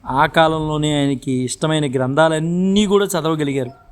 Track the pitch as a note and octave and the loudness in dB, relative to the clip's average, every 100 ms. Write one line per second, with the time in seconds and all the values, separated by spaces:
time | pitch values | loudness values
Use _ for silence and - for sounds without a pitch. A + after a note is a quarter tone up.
0 | - C3 D#3 E3 D#3+ D#3+ D#3 D3+ D3+ D3 | -2 0 2 4 2 2 -2 -2 0 0
1 | C#3 C3+ C#3 B2+ B2+ - D#3+ D#3 D3 C3 | 0 -2 -4 -4 -4 -4 -2 0 0 -2
2 | B2+ C#3+ D#3+ D#3 E3 F3 F#3+ G3 G#3 G3+ | 0 2 2 2 -2 -2 2 2 2 0
3 | G3 F3+ D#3 D#3+ C#3+ C3+ B2 - - | 0 -2 -2 -2 -2 -2 -6 -10 -20